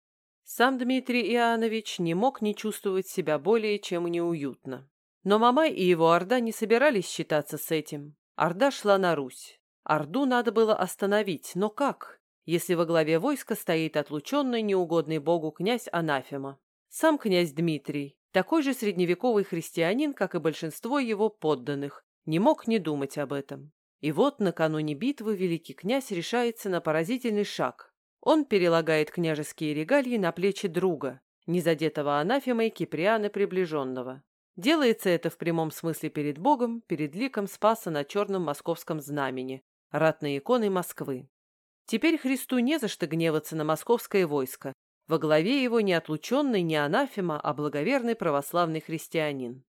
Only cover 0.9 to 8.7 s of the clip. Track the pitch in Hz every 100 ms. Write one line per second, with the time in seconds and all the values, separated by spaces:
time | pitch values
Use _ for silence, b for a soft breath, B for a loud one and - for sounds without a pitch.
0.9 | 262 254 240 202 240 233 233 226 220 -
1.9 | - 170 170 247 262 214 208 214 - 202
2.9 | 190 190 - 156 151 147 233 214 208 -
3.9 | 175 175 170 170 165 139 120 131 131 139
4.9 | _ _ _ 190 214 233 254 320 - 185
5.9 | 170 165 170 180 247 226 214 214 233 294
6.9 | 220 170 - 151 151 147 151 - 160 151
7.9 | 147 147 - _ - 156 175 277